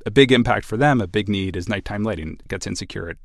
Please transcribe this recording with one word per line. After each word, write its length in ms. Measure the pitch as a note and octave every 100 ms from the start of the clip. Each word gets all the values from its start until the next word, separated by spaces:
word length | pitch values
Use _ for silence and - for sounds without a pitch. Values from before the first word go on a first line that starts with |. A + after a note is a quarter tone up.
| A2
a 60 |
big 200 | A2+ C3
impact 320 | B2 A#2+ G#2
for 140 | - A2
them, 240 | D3 B2+
a 60 | F2+
big 200 | G#2+ G#2
need, 280 | G2 F#2+ F#2
is 120 | F#2
nighttime 360 | G2+ - G#2
lighting. 300 | G#2+ E2+ D#2+ -
It 80 | -
gets 180 | G2 -
insecure 420 | G#2 - G2+ E2+
at, 80 | F2